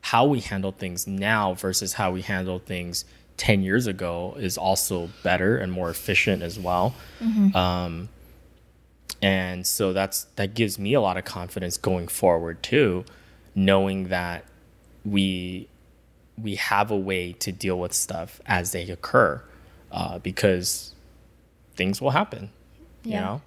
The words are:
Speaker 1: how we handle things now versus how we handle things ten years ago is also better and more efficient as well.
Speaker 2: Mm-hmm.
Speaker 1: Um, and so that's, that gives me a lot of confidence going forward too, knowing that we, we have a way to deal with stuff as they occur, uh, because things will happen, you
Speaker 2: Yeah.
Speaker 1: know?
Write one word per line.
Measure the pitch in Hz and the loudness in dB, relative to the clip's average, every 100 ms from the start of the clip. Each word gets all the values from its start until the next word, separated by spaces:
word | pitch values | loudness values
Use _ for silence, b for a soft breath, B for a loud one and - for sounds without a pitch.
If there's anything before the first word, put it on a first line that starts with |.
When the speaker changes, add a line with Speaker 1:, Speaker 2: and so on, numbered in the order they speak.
| - | 2
Speaker 1:
how | 117 135 | 4 6
we | 139 | 4
handle | - 98 95 | -2 -4 -4
things | 92 92 87 - | -6 -8 -6 -4
now | 98 101 110 98 | -2 2 2 2
versus | 90 98 92 95 | 0 -2 -2 -4
how | - 98 | -2 0
we | 92 | -2
handle | 90 98 92 90 | -4 -4 -2 -6
things | - 90 87 87 - b b - | -6 -8 -6 -8 -10 b b -6
ten | - 101 | 4 4
years | 95 104 123 | 4 2 0
ago | 95 90 85 90 - | -4 -4 -4 -6 -6
is | 95 - | -4 -2
also | 92 95 - 92 85 - | 0 2 2 -2 -4 -4
better | 87 90 92 123 | 0 2 4 2
and | 92 | 0
more | 90 87 | -2 -4
efficient | 82 - 95 - 92 | -4 0 2 2 2
as | 85 101 | -2 -6
well. | 90 90 98 - B B | 0 2 2 0 B B
Speaker 2:
Mm-hmm. | 233 220 196 95 | -2 4 4 6
Speaker 1:
Um, | 90 90 90 82 98 - - - - _ _ _ _ _ _ - | 4 2 -2 -6 -10 -16 -20 -20 -20 _ _ _ _ _ _ 0
and | 98 95 92 90 92 | 2 2 0 -4 -4
so | - 98 | 0 0
that's, | 95 95 - - - | 2 0 -2 -8 -4
that | 101 | -4
gives | 110 110 95 | 0 0 0
me | 98 | 0
a | 135 | 2
lot | 101 92 | 2 0
of | |
confidence | - - 90 - 90 - | -6 -8 -8 -6 -6 -4
going | - 92 85 | 0 0 -2
forward | - 95 85 82 82 | 2 4 4 0 -8
too, | - 135 127 90 90 B B B B | 0 4 4 2 -4 B B B B
knowing | 98 95 98 98 95 92 | 2 6 6 4 -2 -2
that | 92 87 85 - - _ _ _ - | -2 -2 -6 -10 -20 _ _ _ -12
we, | 104 101 95 92 90 92 - _ _ _ _ _ _ - | -2 2 2 0 -6 -8 -12 _ _ _ _ _ _ -10
we | 110 101 | -8 -4
have | - 101 104 | 0 2 2
a | 104 | 0
way | 95 95 90 | 0 -2 -4
to | 87 - | -6 -8
deal | 92 95 90 | -4 -2 -2
with | 90 | -2
stuff | - - 90 85 - - | -2 -4 -6 -8 -14 -2
as | 95 90 | 0 0
they | 92 87 | -6 -6
occur, | 87 - 127 104 69 - B B B B | -8 2 4 4 2 -10 B B B B
uh, | - 87 87 | -6 -6 -6
because | 92 92 104 90 92 - - - - _ _ _ _ _ _ - | -8 2 2 2 0 -6 -8 -20 -20 _ _ _ _ _ _ -2
things | 92 101 | 0 2
will | 135 | 2
happen, | 139 208 113 101 - - - - - | 2 0 -6 -14 -18 -20 -20 -20 -16
you | 233 | -8
Speaker 2:
Yeah. | - | -4
Speaker 1:
know? | 95 117 | -4 -6